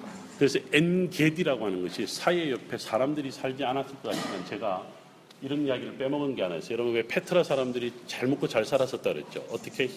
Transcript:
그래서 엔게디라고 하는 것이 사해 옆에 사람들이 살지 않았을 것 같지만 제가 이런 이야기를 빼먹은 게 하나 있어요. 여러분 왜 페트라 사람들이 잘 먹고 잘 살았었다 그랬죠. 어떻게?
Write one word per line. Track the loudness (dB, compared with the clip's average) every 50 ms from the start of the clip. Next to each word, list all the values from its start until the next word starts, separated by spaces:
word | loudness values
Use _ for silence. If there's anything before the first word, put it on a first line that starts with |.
| -12 -12 -12 -14 -14 -16 2 4
그래서 | 4 6 6 2 0 4
엔게디라고 | 4 6 6 6 4 4 2 2 2 4 4 4 4 4 2 0 0 0 0
하는 | -2 0 0 -2
것이 | -2 -2 -4 -4
사해 | -4 -4 0 0 2 2 2 2 0
옆에 | -2 -4 -4 -6 -8 -6
사람들이 | -4 -2 0 2 2 2 0 -2 -4 -6
살지 | -6 -4 -4 -4 -2 -2 -2
않았을 | 0 0 -2 -2 -4 -8 -8
것 | -6 -4 -2
같지만 | -2 -2 -4 -4 -6 -6
제가 | -6 -6 -4 -2 -2 -2 -2 -4 -8 -14 -20 -20 -20 -20 -20 -20 -20 -16 -12 -6
이런 | -4 -2 0 0
이야기를 | 0 0 -2 -4 -6 -6
빼먹은 | -4 -2 0 0 0 0 -2 0
게 | 0
하나 | -2 -2 -2
있어요. | -4 -4 -4 -2
여러분 | 0 0 2 2
왜 | 2 0
페트라 | 0 -2 -2 -2 2 4 4 4
사람들이 | 4 2 2 2 0 0 -2 -2 -2 -4 -8 -10
잘 | -10 -4 0 2
먹고 | 2 2 2 0
잘 | 2 2 2 4
살았었다 | 4 4 2 2 2 0 0 0 0 0
그랬죠. | 0 -4 -8 -8 -10 -6 -6
어떻게? | -6 -6 -6 -6 -2 0 0 0 -2